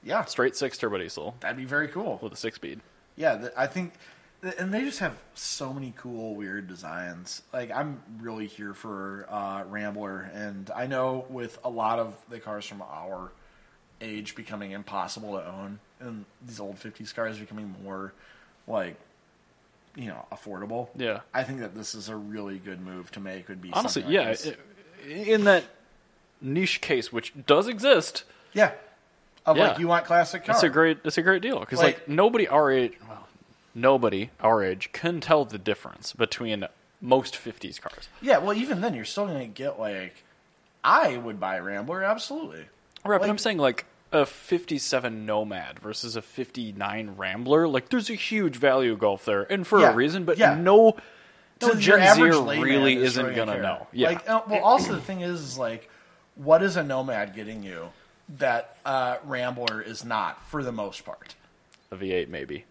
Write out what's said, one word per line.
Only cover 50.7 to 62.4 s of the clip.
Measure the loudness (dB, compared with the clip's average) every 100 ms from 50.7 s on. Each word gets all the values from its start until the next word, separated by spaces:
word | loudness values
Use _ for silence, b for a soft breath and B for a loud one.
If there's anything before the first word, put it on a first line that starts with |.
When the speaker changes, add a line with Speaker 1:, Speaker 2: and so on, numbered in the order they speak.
| 10 10 6 B B B B B B
Speaker 2:
no | 2
Speaker 1:
To |
your | 4 8 10
Speaker 2:
Gen |
Speaker 1:
average | 12 10 10
Speaker 2:
Zer | 8
Speaker 1:
layman | 4 0
Speaker 2:
really | 2 4 6 6
Speaker 1:
is | 4
Speaker 2:
isn't | 2 0
Speaker 1:
really | 0
Speaker 2:
gonna | 0
Speaker 1:
care. | 0
Speaker 2:
know. | -2 -4 -6
Yeah. | 2 2
Speaker 1:
Like, | 2 0
uh, | 0 2
well, | 4
also | 6 6 4
the | -4
thing | -6 -6
is, | -6 -6
is, | -8 -6
like, | -6 -6 -14 b b b b -10
what | 6 6
is | 6 0
a |
Nomad | -2 -2 -2 -4 -4 -8
getting | -12 -12
you | -12 -12 -14 -16 b b -20 -4
that, | 0 0 -4 -12
uh, | -4 -2 -2 -4
Rambler | -6 -6 -4 -4 -4 -4
is | -10 -12
not, | -4 -4 -4 -6 -10
for | -8
the | -6
most | -6 -8 -10 -16
part? | -18 -18 -20 _ _ _ _ _
Speaker 2:
A | -10
V | -2
eight, | -2 -2
maybe. | -8